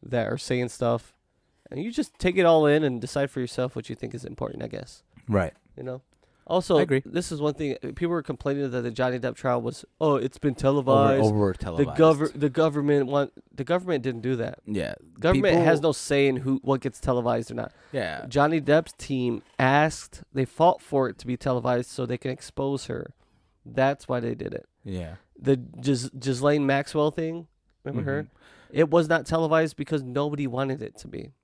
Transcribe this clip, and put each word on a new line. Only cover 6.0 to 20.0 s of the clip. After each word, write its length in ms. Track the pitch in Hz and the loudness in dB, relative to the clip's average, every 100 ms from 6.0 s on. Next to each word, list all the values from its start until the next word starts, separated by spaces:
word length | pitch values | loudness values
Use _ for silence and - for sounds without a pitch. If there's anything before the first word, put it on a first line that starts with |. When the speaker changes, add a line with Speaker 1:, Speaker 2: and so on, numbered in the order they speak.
| _ _ _ _ - | _ _ _ _ -2
Speaker 1:
Also, 320 | 180 180 165 | -2 2 2
Speaker 2:
I 60 | |
agree. 200 | 147 135 - | 4 0 0
Speaker 1:
this 240 | 170 180 | -6 -6
is 80 | 156 | -4
one 120 | 151 143 | -4 -2
thing. 180 | 151 127 | -4 -6
uh, 40 | 139 | -8
People 200 | - 170 | -6 -2
were 120 | 170 | -2
complaining 480 | - 139 - 143 139 | -4 -6 -4 -2 -2
that 80 | 123 | -4
the 80 | 120 | -4
Johnny 280 | 113 127 127 | -2 -2 -2
Depp 160 | 123 117 | -6 -4
trial 260 | 135 120 | -2 0
was, 220 | 117 - - _ | -2 -8 -16 _
"Oh, 160 | 156 139 | 0 2
it's 220 | 127 - | 0 -2
been 140 | 147 | -4
Speaker 2:
Over, 60 | 123 | 0
Speaker 1:
televised." 640 | 135 143 131 135 110 - 107 | 2 2 4 6 6 6 4
Speaker 2:
over 260 | 104 101 | 4 2
Speaker 1:
The 60 | 92 | 0
Speaker 2:
televised. 420 | 95 82 143 147 | -6 0 0 6
Speaker 1:
gover-, 400 | 160 151 151 131 | 6 6 0 -2
the 100 | 143 | -2
government 580 | 131 160 147 143 147 131 | 2 0 2 2 2 2
want, 260 | 143 143 - - | 0 -2 -6 -20
the 120 | - 135 | -12 -2
government 360 | 175 180 160 | -2 0 -2
didn't 200 | 123 117 | -2 -4
do 160 | 117 131 | -2 -2
that. 220 | 113 - - | -4 -8 -6
Speaker 2:
Yeah. 280 | 104 69 50 - - | -4 -4 -8 -16 -4
Speaker 1:
Government 360 | 160 185 202 165 | 2 4 6 6
has 220 | 165 160 | 6 4
Speaker 2:
People 100 | 156 | 2
Speaker 1:
no 20 | |
say 360 | 143 - 143 139 | -2 0 2 4
in 100 | 131 | 2
who, 240 | 127 135 | 0 -2
what 160 | - 135 | 0 0
gets 220 | 135 - | -2 -6
televised 500 | - 123 117 117 117 | -2 0 0 -2 -4
or 40 | 117 | -8
not. 180 | 113 _ _ | -10 _ _
Speaker 2:
Yeah. 340 | 139 95 73 57 | -6 -6 -6 -4
Speaker 1:
Johnny 320 | 127 147 160 | 2 2 2
Depp's 320 | 139 151 165 | 4 2 2
team 480 | - - 131 123 117 - _ | -10 -6 -2 -2 -4 -8 _
asked, 640 | 131 143 156 - | 2 4 2 0